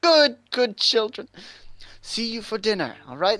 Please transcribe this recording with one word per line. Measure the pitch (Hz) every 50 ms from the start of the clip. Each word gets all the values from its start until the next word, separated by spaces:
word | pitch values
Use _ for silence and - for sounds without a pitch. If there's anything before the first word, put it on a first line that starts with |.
Good, | - 339 330 311 294 277 233 - _ _
good | - 247 247 233 202
children. | - - - - 233 220 208 - - - - _ - - - - - - - - - - - - -
See | - - - - 226
you | 226 226 233
for | 208 - 220 214
dinner, | 190 220 214 190 156 120 110 - - -
all | 123
right? | 139 175 196 220